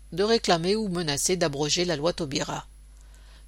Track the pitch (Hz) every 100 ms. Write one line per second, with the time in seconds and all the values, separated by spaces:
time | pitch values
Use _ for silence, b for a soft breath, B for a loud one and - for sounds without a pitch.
0 | - 170 208 233 - 170 170 220 214 175
1 | 160 143 - 180 165 139 147 165 175 160
2 | 160 - 151 143 - 151 - - - -
3 | b b b b